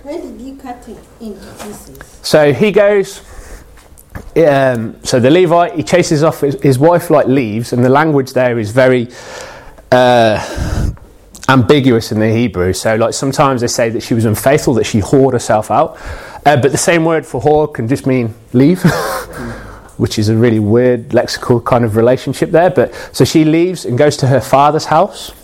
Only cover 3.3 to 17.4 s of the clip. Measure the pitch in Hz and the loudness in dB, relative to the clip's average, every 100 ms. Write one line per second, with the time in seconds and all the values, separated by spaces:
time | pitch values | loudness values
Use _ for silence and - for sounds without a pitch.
3.3 | - - - - - _ - _ - - | -20 -20 -20 -20 -20 _ -20 _ -20 -4
4.3 | 147 160 135 135 120 110 - - 131 123 | 2 2 4 2 0 -6 -10 -4 0 4
5.3 | 170 175 170 175 160 - 175 175 151 156 | 4 4 2 0 -4 0 0 2 0 0
6.3 | - 143 131 143 127 156 175 170 151 107 | 0 -4 0 0 4 4 2 2 2 2
7.3 | 135 113 107 117 123 123 135 160 139 127 | 0 0 -6 -4 0 2 4 2 0 -2
8.3 | 127 127 120 101 123 127 127 123 - - | -2 -2 -2 -2 2 2 2 -2 -12 -18
9.3 | - - - - - - 127 127 123 113 | -18 -18 -18 -20 -20 0 2 4 4 4
10.3 | 101 - - - - - - - - _ | 0 -6 -6 -4 -2 -4 -6 -18 -20 _
11.3 | - - 131 110 151 131 117 - 104 110 | -10 0 2 4 2 4 0 0 -2 0
12.3 | 113 120 92 90 92 113 110 113 - 139 | 0 -2 -2 -2 -2 -2 0 -2 -2 -4
13.3 | 135 139 127 117 - 117 110 - 117 110 | 0 0 0 -2 -2 -2 -4 -4 0 0
14.3 | 104 135 147 156 110 104 113 92 139 135 | 0 0 0 0 -2 0 -2 0 2 2
15.3 | 120 - 107 - 110 160 - - - - | 0 0 -2 0 -2 -2 -6 -14 -14 -16
16.3 | - 143 143 135 - - 170 160 160 151 | -2 0 2 2 0 0 0 0 -2 -4
17.3 | 131 | -4